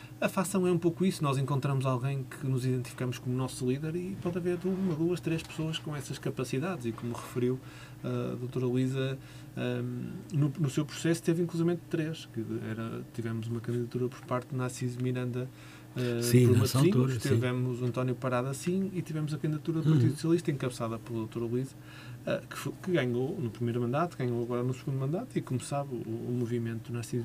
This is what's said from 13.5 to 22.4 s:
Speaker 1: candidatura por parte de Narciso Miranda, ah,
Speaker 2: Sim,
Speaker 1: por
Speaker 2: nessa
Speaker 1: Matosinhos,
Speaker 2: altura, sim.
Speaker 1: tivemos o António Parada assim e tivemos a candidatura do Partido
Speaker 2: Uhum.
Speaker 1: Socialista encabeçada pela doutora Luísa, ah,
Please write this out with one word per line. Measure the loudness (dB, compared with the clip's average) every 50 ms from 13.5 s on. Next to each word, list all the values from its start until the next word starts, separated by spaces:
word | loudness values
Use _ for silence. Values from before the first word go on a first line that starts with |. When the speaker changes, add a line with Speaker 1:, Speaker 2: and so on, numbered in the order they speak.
| -4 -4
Speaker 1:
candidatura | -2 -2 -2 -2 -2 -2 -2 -2 -2 -2
por | -4 -6 -6
parte | -4 -4 -4 -2 -4
de | -4
Narciso | -2 -2 -2 -2 -2 -4 -4 -2 -2 0
Miranda, | 0 0 0 -2 -2 -2 -4 -4 -6 -8 -14 -18 -18 -18 -18 -18 -10 -6
ah, | -2 -2 0 0 0 4
Speaker 2:
Sim, | 6 8 10 10 10
Speaker 1:
por | 10 8
Speaker 2:
nessa | 6 6 6 6
Speaker 1:
Matosinhos, | 6 6 8
Speaker 2:
altura, | 6 6 4 2 0
sim. | 2 4 4
Speaker 1:
tivemos | 4 4 4 2 0 0 0 0 0 0
o |
António | 0 0 0 0 0 0
Parada | 0 0 0 0 2 0 0
assim | -4 -2 0 0 2 2 2 0 -2
e | -2 -4
tivemos | -2 -2 -2 -2 -2 -2
a | -2
candidatura | 0 0 0 0 0 0 0 4
do | 6 6
Partido | 8 8 8 6
Speaker 2:
Uhum. | 4
Speaker 1:
Socialista | 4 4 4 4 4 4 2
encabeçada | 0 0 0 -2 -2 -2 -2 -2 -2 -4
pela | -6 -4 -4 -4
doutora | -4 -4 -2 -2 -2
Luísa, | 0 0 0 -2 -2 -6 -12 -18 -18 -18 -16 -14 -14 -14 -8 -4
ah, | -2 -2 -2